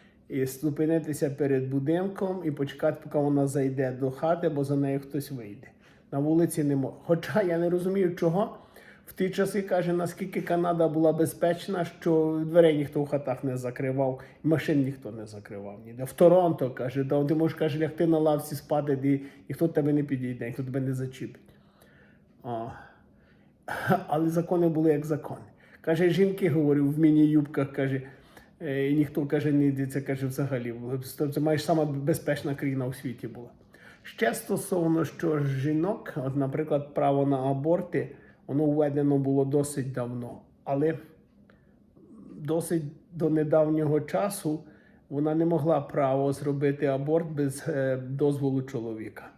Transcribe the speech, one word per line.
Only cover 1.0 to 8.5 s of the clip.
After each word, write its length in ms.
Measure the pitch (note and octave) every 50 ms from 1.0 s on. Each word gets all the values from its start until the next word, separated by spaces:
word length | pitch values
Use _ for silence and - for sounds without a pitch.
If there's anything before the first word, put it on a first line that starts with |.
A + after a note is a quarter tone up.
| D#3 D#3 D3 - E3 C#3+
перед 400 | C3+ - D3 C#3+ C#3 C3 C3 C3
будинком 720 | C3+ C#3 C3+ C#3+ E3 F3 F#3 G3 G3 - G#3 F#3 F#3 F#3+ E3+
і 60 | D#3
почекати, 480 | C#3+ C#3+ D#3 C#3+ - - - D#3 D3 - -
поки 140 | D3 - D3+
вона 300 | C#3+ C#3+ C#3+ C#3+ C#3 C#3
зайде 440 | C3 D3 C3+ C3+ C3 C3+ C3+ B2+
до 200 | B2+ B2 C3+ C3
хати, 380 | C3 - - D#3+ E3+ E3+ E3+ E3
бо 140 | D3+ C#3+ C#3+
за 120 | C#3 C#3+
нею 240 | C#3+ C#3+ C#3 C#3 C#3
хтось 320 | C#3 - - D3 C3+ -
вийде. 360 | C#3 B2+ A2+ G2+ G2+ - - - - _ - - - - _ _
На 80 | - C#3
вулиці 440 | C#3+ D3+ D#3+ E3 E3+ E3 - - D3+
не 120 | C#3+ C#3+
мо-, 220 | C3+ C3 B2 - - -
хоча 360 | - E3+ E3+ - - C3 G#3+
я 160 | G#3 F3 E3 E3+
не 120 | F3 E3+
розумію, 460 | F3 F3+ F3+ F#3+ F#3+ G3 F#3+ F3 F3
чого. 420 | - F3+ E3 D#3+ F#3+ A3 A#3+